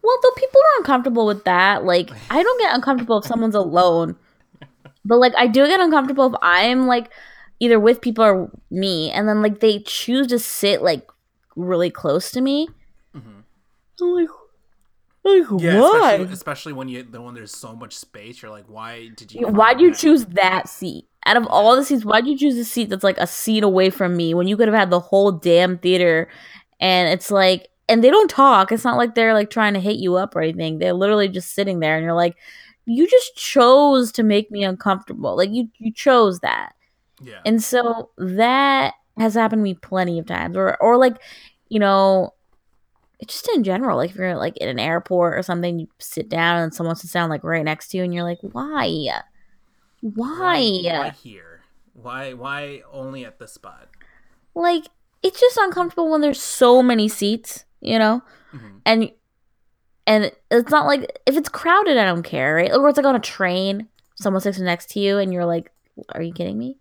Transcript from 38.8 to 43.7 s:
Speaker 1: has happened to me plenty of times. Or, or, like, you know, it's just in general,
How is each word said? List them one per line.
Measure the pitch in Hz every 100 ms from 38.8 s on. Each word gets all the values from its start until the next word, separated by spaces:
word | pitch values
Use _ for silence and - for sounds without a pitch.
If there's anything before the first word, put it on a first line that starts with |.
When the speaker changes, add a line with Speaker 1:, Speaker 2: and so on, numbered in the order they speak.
| - - _ -
Speaker 1:
has | 220
happened | 220 220 220
to |
me | 202
plenty | 175 - 190 180 165
of | 160
times. | 175 165 185
Or, | 190 -
or, | 220 247
like, | 254 226 - - - _ _
you | 214
know, | 202 196 196 190 - _ _ _ _ _ _ _ _ _
it's | -
just | - - 381
in |
general, | 190